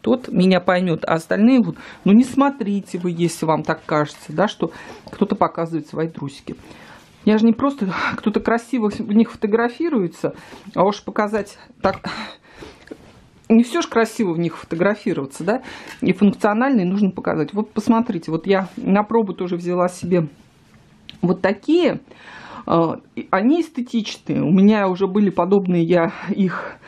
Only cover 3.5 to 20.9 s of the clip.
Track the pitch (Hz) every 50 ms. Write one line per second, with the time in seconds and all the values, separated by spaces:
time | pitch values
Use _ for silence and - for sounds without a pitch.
3.5 | 156 156 156 - 160 - - - 151 151 147 147 - - - - 151 156 202 208
4.5 | - - - - - - - - - - - - - - 202 208 202 - 175 160
5.5 | - 165 170 165 165 151 147 - - 151 160 165 160 - 147 139 - - - -
6.5 | - - - - - - - - - - - _ _ - - 202 214 214 226 226
7.5 | 220 - 277 285 277 - 202 190 170 - - - 208 - - 220 208 208 - 220
8.5 | 226 233 - - 262 247 214 208 208 - - - 208 226 220 - - - - 202
9.5 | 214 226 233 240 240 - 330 339 294 214 175 165 - - - 139 - - - -
10.5 | - - - 208 - - 185 202 202 - - - - - 214 202 220 208 202 -
11.5 | - - - - - _ - 151 - - - - - 220 214 - - - _ -
12.5 | - - - - - - - - - - - - - - - _ _ _ _ -
13.5 | 226 226 240 - - 339 330 - - 226 226 220 - - 220 180 160 170 170 160
14.5 | - - - - 170 165 180 202 214 - - 202 165 - 135 135 - - 160 190
15.5 | 233 262 - - - - - - - - - - 180 - 208 196 - - - 208
16.5 | 208 220 262 277 269 208 175 180 190 208 208 190 - - - 180 160 160 151 -
17.5 | - 202 214 - - 220 - - 226 226 233 - 190 165 - 156 160 160 - 185
18.5 | 196 190 190 - - - - 185 196 208 214 - 220 233 214 185 170 - 180 175
19.5 | 180 175 175 175 180 180 175 175 180 - - 175 185 175 160 147 - - _ _
20.5 | _ _ _ _ _ _ _ _